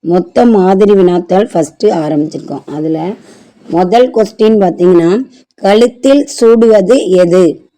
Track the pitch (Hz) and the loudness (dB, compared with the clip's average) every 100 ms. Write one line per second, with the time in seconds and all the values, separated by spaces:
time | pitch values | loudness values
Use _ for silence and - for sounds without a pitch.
0 | - 175 175 - 240 214 185 190 202 202 | -2 -4 -2 0 2 2 2 2 2 2
1 | 180 175 - 185 220 175 151 _ 208 185 | 2 0 -2 -4 -2 -4 -6 _ -4 -2
2 | 156 156 156 - - 139 - 147 156 160 | -4 -4 -6 -8 -14 -16 -12 -10 -6 -6
3 | 170 226 - - _ _ - 165 180 220 | -8 -12 -18 -20 _ _ -8 -4 0 0
4 | 254 247 214 - 214 220 185 - 175 175 | 0 0 -4 -2 0 2 0 0 2 2
5 | 165 202 262 _ _ _ 196 208 240 247 | 2 -2 -6 _ _ _ 0 2 0 -2
6 | 269 285 277 - 226 233 233 214 185 262 | 0 0 0 -2 2 2 4 2 2 0
7 | 415 185 180 180 175 - _ | 0 0 2 2 0 -2 _